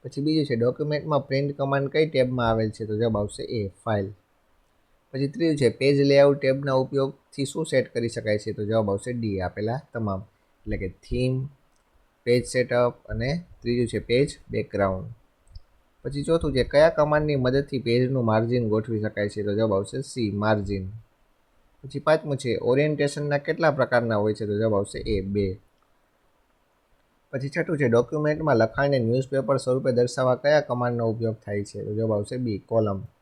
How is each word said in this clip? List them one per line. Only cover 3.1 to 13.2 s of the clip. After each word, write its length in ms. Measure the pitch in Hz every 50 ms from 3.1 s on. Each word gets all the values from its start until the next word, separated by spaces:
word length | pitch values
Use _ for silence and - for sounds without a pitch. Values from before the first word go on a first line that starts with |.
| 110
આવશે 260 | 104 104 101 - - -
એ, 260 | - - 117 104 95
ફાઇલ. 440 | - _ _ 113 110 104 98 95 104 _ _ _ _ _ _ _ _ _ _ _ _ _ _ _ _ _ _ _ -
પછી 160 | 131 139 139
ત્રીજું 280 | 147 233 170 165 156
છે, 120 | 139 139 117
પેજ 320 | 110 - 127 139 143 139
લેઆઉટ 380 | 143 139 139 139 143 143 139 143
ટેબના 340 | - 135 131 135 143 139 131
ઉપયોગથી 720 | 131 131 127 143 139 135 135 139 _ _ _ _ - 139
શું 220 | 135 - 160 160
સેટ 260 | - - 131 120 - _
કરી 160 | 120 117 117
શકાય 300 | - 117 113 110 107 104
છે, 140 | - 110 101
તો 120 | - 107
જવાબ 260 | 101 110 113 110 101
આવશે 220 | 98 98 - 127 123
ડી, 280 | 120 113 110 98 95
આપેલા 400 | 90 90 - - 101 110 117 139 - _ _
તમામ, 280 | 120 113 104 98 95
એટલે 560 | 101 - _ _ _ _ _ _ _ 107 104
કે 120 | 104 101 92
થીમ, 600 | 87 _ _ - - 120 127 127 127 131 135 139 - _ _ _ _ _ _ _ _ _ _ _ _ _ _
પેજ 220 | - 120 123 117
સેટઅપ 640 | - - 127 123 120 123 123 123 120 120 - _ -
અને 340 | 110 110